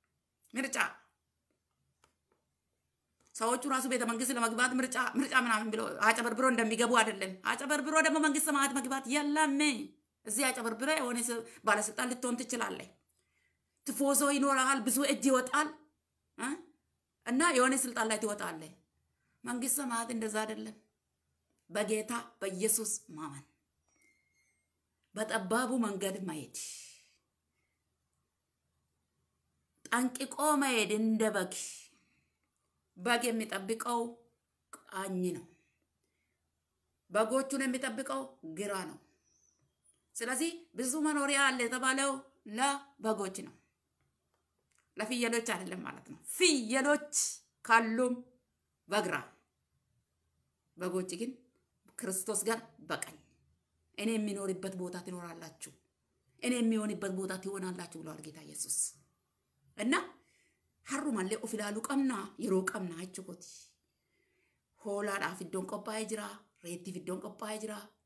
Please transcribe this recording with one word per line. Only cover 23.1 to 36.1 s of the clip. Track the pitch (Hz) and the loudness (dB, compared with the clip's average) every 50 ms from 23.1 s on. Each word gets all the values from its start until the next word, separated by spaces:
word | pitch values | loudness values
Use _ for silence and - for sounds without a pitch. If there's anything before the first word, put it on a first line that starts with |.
| 165 156 156 151 139 139 139 _ _ _ _ _ _ _ _ _ _ _ _ _ _ _ _ _ _ _ _ _ _ _ _ _ _ _ _ _ _ _ _ _ - | -14 -12 -12 -12 -12 -14 -16 _ _ _ _ _ _ _ _ _ _ _ _ _ _ _ _ _ _ _ _ _ _ _ _ _ _ _ _ _ _ _ _ _ -6
በጠባቡ | 202 214 214 220 220 196 180 214 226 262 226 254 254 | -6 -4 -2 -2 -2 0 2 2 2 2 2 2 2
መንገድ | 226 208 196 185 196 190 185 208 185 | 2 2 0 -2 -2 -2 -2 -4 -6
መሄድ፣ | 185 160 156 131 - - - - - - - - - - - - _ _ _ _ _ _ _ _ _ _ _ _ _ _ _ _ _ _ _ _ _ _ _ _ _ _ _ _ _ _ _ _ _ _ _ _ _ _ _ _ _ _ _ _ _ _ _ _ _ _ _ _ _ _ _ - | -6 -6 -6 -8 -10 -10 -10 -10 -10 -10 -12 -16 -18 -20 -20 -20 _ _ _ _ _ _ _ _ _ _ _ _ _ _ _ _ _ _ _ _ _ _ _ _ _ _ _ _ _ _ _ _ _ _ _ _ _ _ _ _ _ _ _ _ _ _ _ _ _ _ _ _ _ _ _ -8
ጠንቅቆ | - - 240 254 254 247 247 269 262 - - 285 302 302 | -2 0 2 2 0 0 -2 -6 -6 -4 0 2 4 4
መሄድ፣ | 285 277 269 254 226 214 185 208 | 4 4 4 4 4 2 2 2
እንደ | 214 220 220 220 214 220 214 | 2 2 2 2 4 4 2
በግ። | 196 202 185 185 - - - - - - - - _ _ _ _ _ _ _ _ _ _ _ _ _ _ _ _ _ _ _ _ _ | 2 2 -2 -2 -4 -8 -8 -10 -10 -14 -16 -20 _ _ _ _ _ _ _ _ _ _ _ _ _ _ _ _ _ _ _ _ _
በግ | - 180 233 240 233 240 | -4 0 2 2 2 2
የሚጠብቀው | 240 226 226 220 214 196 196 190 196 226 226 - 240 240 233 233 233 233 - - _ _ _ _ _ _ _ _ _ - | 0 0 0 -2 -2 -4 -4 -2 -2 -4 -2 -2 -2 -2 -2 -2 -4 -6 -12 -20 _ _ _ _ _ _ _ _ _ -20
ቀኝ | - - - - 190 190 190 190 185 180 180 | -20 -16 -12 -8 -8 -6 -4 -2 -2 0 -2
ነው፣ | 175 175 - - - _ _ _ _ _ _ _ _ _ _ _ | -2 -4 -8 -14 -20 _ _ _ _ _ _ _ _ _ _ _